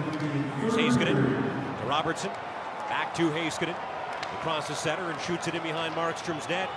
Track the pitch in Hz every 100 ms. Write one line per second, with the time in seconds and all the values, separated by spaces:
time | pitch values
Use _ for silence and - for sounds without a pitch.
0 | - - 151 139 - - 226 226 247 -
1 | 151 139 131 - - - - - 110 151
2 | 160 160 196 - - - - - - 139
3 | 156 - 165 156 165 - 170 180 - -
4 | - - - - 156 156 151 147 156 165
5 | 175 147 170 170 165 165 160 156 165 160
6 | 165 160 - 156 131 175 190